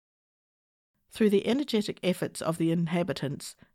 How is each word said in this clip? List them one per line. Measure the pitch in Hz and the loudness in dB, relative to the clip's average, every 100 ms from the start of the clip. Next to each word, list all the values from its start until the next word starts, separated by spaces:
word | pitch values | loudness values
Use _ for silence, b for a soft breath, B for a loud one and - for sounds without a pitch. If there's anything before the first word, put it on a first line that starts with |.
| _ _ _ _ _ _ _ _ _ _ _ | _ _ _ _ _ _ _ _ _ _ _
Through | - 214 | 2 4
the | 196 - | 4 2
energetic | 262 294 220 208 - | 0 0 0 -2 -2
efforts | - 180 151 - | -2 -2 -4 -4
of | - 165 | -4 0
the | 165 | 0
inhabitants, | 165 170 175 180 - 139 139 - - b | 2 0 0 -2 -2 -4 -6 -12 -18 b